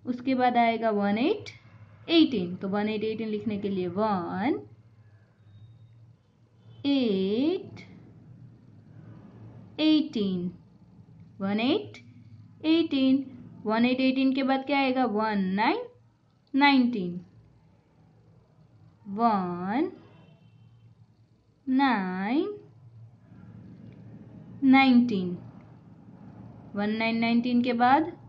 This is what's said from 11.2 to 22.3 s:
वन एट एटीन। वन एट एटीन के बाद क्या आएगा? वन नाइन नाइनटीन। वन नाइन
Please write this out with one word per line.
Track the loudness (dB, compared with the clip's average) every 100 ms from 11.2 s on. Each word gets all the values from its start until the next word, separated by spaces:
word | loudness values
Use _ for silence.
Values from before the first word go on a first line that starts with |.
| -20 -8
वन | -4 0
एट | 0 0 -2 -18 -20 -20 -20 -20 -20 -6 2
एटीन। | 2 2 2 2 2 0 -14 -20 -10
वन | -4 2
एट | 2 2
एटीन | 2 2 2
के | 0
बाद | 0 -2 0
क्या | 0
आएगा? | 0 0
वन | 0 0 0 0 0
नाइन | 0 0 0 -6 -16 _ _ _ _ _
नाइनटीन। | 2 4 4 2 0 -4 -8 -14 -20 -20 _ _ _ _ _ _ _ _ _ _ _ _ _ -20 _ -12
वन | 0 2 2 -2 -6 -4 -2 -2 -6 -20 -20 -20 -20 -20 -20 -20 -20 -20 _ -20 _ _ _ _ _ -2
नाइन | 2 2 2 -2 -4 -2